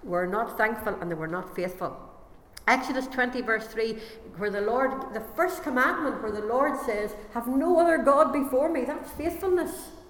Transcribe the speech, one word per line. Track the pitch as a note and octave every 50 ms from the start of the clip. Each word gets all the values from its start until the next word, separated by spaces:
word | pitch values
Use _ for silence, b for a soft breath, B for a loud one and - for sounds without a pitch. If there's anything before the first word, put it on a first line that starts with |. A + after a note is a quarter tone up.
| -
were | A3+ F3 F3 F3+ F3+
not | F#3 G#3+ A#3 A3 - -
thankful | A3 A3 A3+ A3+ - G#3+ - -
and | - F3
they | E3+
were | D#3 D#3+ D#3+
not | E3 F3+ F3+ F#3 -
faithful. | - F3 F3+ F3+ - F#3 D3 - - - - - - - - - - - - - - - -
Exodus | A#3+ C4 - - C4+ B3+ C4 -
twenty | - - B3 B3 B3 C4
verse | - - A3+ A3 A3 -
three, | - A3 A3 A3+ A3 A3 B B B B - - - D#3+
where | G3+ G#3
the | G3 G3+
Lord, | G3+ G#3+ A#3 B3+ C4+ C4 C4 C4+ C4+ - G#3
the | A3 G#3+ - -
first | - E4+ F4+ F4 -
commandment | - D4+ B3+ B3 B3+ D4+ F4+ E4+ D#4+ C4+ A#3+ - -
where | A3
the | G#3 G#3
Lord | G#3 G#3+ A#3 B3+ C#4 D4+ C#4+ C4+
says, | - - G#3+ G#3 G#3 G#3 - B B B -
"Have | A#3 A#3 A#3+
no | B3+ C#4 D4+ E4+ F4+ D#4+
other | E4+ E4+ E4 D#4
God | A#3 C4+ C#4 C#4+ D#4 C4 B3
before | D4 C4+ - C4 B3+ C#4+ E4
me," | E4+ C#4+ A#3+
that's | B3 D4 - - -
faithfulness. | - - D4 E4+ E4+ - - F#4+ F4+ F4+ E4 - - - - - - - - -